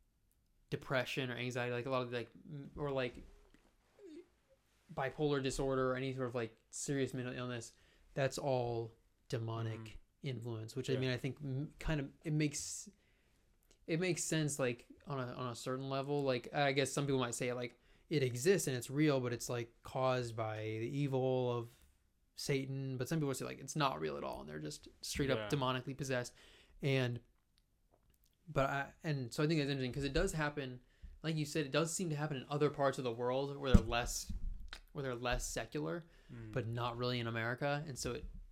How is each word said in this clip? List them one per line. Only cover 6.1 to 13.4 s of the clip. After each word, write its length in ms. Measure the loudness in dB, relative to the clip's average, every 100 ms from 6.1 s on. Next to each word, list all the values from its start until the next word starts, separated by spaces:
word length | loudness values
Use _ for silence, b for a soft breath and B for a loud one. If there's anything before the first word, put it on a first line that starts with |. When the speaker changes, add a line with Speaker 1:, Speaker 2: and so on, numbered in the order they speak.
Speaker 1:
sort 140 | -2 -2
of, 60 |
like, 220 | 0 -4 -6 _
serious 420 | -6 0 2 2
mental 200 | 0 -4
illness, 380 | -4 -4 -4 -8 -14 b b b
that's 240 | 0 0 0
all 540 | 0 2 2 0 -4 -8 _ _ -6
demonic 500 | -4 -2 -2 -2 -4
Speaker 2:
Mm-hmm. 480 | -8 -14 -18 _ -6
Speaker 1:
influence, 480 | -6 -6 -6 -6 -6
which 140 | 0
I 40 |
Speaker 2:
Yeah. 40 | 0
Speaker 1:
mean, 100 | 2
I 60 | 0
think 200 | -2 -6
m-, 280 | -4 -4 -4 -4
kind 200 | 0 0
of, 80 | -2 -6
it 80 | -2
makes, 560 | 2 2 0 -6 -8 -12 -18 b b b b